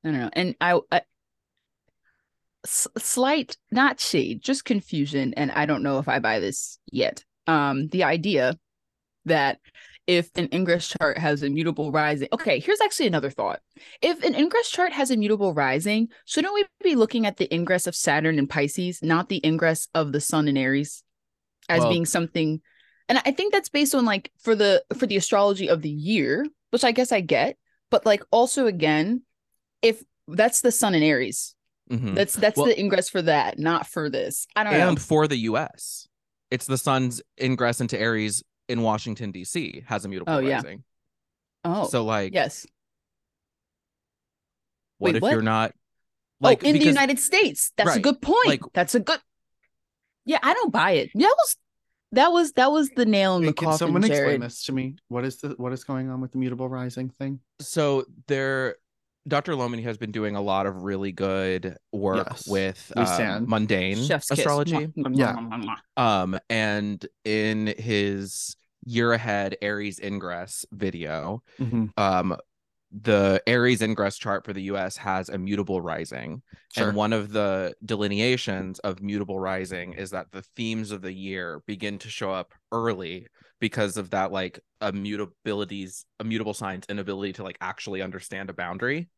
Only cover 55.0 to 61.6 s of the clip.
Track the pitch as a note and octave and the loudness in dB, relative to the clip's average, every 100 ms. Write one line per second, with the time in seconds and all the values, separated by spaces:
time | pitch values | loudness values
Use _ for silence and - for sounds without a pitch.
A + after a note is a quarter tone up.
55 | _ B2 C3 - C#3+ C#3 B2 B2+ - C3+ | _ -4 -4 -6 -10 -6 -6 -6 -6 -6
56 | C3 B2+ B2+ C3 B2+ B2 B2+ B2+ B2+ B2 | -6 -6 -6 -4 -4 -4 -6 -6 -8 -6
57 | C3 - C3+ C3+ _ _ C#3+ - C#3+ C3+ | -10 -8 -8 -8 _ _ -6 0 2 2
58 | C3 - - C#3 C3+ C3+ C3 - _ _ | -2 -12 -4 -2 0 0 -2 -6 _ _
59 | _ _ D3 D3 D#3+ C#3+ B2 A#2 A#2 G#2+ | _ _ -2 -2 -2 -4 -4 -4 -6 -6
60 | A2+ A2 G#2+ G2+ G2+ F#2+ G2 F#2+ F#2+ F#2+ | -6 -4 -4 -2 0 0 0 -4 -6 -4
61 | G2 F2+ F#2+ F#2+ F#2+ F#2 | -4 -2 -2 0 0 -2